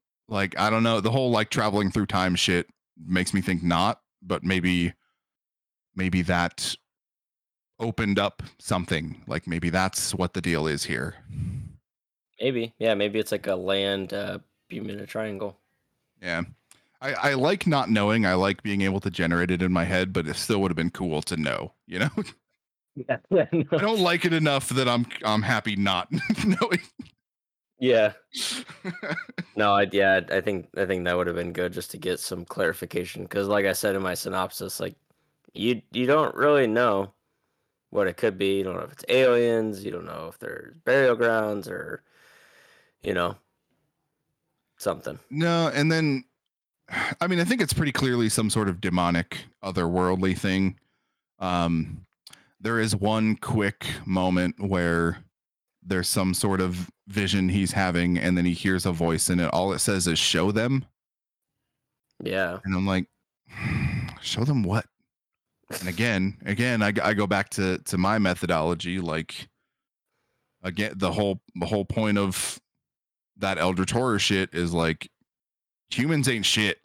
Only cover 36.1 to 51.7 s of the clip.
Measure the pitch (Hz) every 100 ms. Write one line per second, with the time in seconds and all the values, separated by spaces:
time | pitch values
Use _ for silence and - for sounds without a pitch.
36.1 | 151 143 - 143 147 120 110 123 98 98
37.1 | - _ _ _ _ _ _ _ - 95
38.1 | 87 113 95 98 98 92 87 82 - -
39.1 | 131 131 120 120 113 110 98 101 87 82
40.1 | 82 82 - - - - 165 - 135 131
41.1 | 117 117 113 107 104 - - 76 - _
42.1 | _ - - - _ _ _ _ _ -
43.1 | 92 87 101 _ _ _ _ _ _ _
44.1 | _ _ _ _ _ _ _ - 82 -
45.1 | - - 143 170 170 160 139 151 160 156
46.1 | 135 - _ _ _ _ _ - - -
47.1 | - 175 180 175 247 175 - 151 - 135
48.1 | 123 113 - 107 113 101 90 101 90 87
49.1 | 87 - - - _ 98 92 85 90 90
50.1 | 92 95 92 101 92 95 95 _ _ _
51.1 | _ _ _ 92 90 85